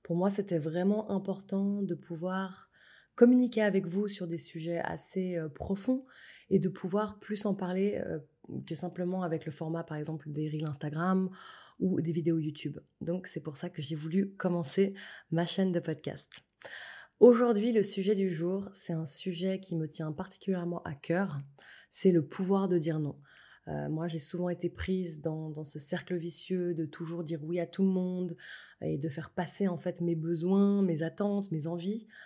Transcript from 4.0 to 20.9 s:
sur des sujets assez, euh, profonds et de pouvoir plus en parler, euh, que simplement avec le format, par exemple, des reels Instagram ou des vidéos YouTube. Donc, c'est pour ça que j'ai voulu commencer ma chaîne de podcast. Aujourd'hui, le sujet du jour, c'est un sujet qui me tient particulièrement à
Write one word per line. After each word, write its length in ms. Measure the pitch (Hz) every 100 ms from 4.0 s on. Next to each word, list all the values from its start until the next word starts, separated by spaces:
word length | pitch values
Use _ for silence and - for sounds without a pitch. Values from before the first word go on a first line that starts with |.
| 208
sur 180 | 202 175
des 140 | 165
sujets 400 | - 165 165 170
assez, 560 | - 160 - 190 185 175
euh, 120 | 156
profonds 580 | 143 - 196 - 262 262 - - - -
et 80 | 196
de 120 | 180
pouvoir 500 | 190 180 202 214 202
plus 260 | - 208 208
en 80 |
parler, 480 | 196 180 185 202 202
euh, 140 | - 156 139 _ - 131 135
que 60 |
simplement 480 | 160 180 175 180 185
avec 240 | 180 160 160
le 60 |
format, 320 | - 160 160
par 120 | 165 151
exemple, 360 | 151 160 156
des 180 | 147 156
reels 180 | 151 156
Instagram 600 | 143 151 151 180 190 185 185 - - - -
ou 220 | 190 190
des 120 | 170
vidéos 260 | 165 160 165
YouTube. 400 | 156 143 151 - - -
Donc, 280 | 151 180 180
c'est 140 | 160
pour 160 | 151 143
ça 120 | 175
que 140 | 165
j'ai 120 | 143 156
voulu 360 | 156 185 196 -
commencer 580 | 185 175 165 - 196 196 - - -
ma 160 | 160 170
chaîne 260 | - 190
de 80 | 175
podcast. 520 | 170 151 - 139 - - _ _ - - - - - -
Aujourd'hui, 540 | 247 233 247 208 226
le 100 | 220
sujet 320 | 190 - 190 202
du 180 | 190
jour, 340 | 160 170 190 196
c'est 200 | - -
un 120 | 160 160
sujet 540 | - 190 165 190 190
qui 160 | 190 170
me 120 | 156
tient 260 | - 156
particulièrement 680 | 151 185 - - 185 175 170
à 140 | -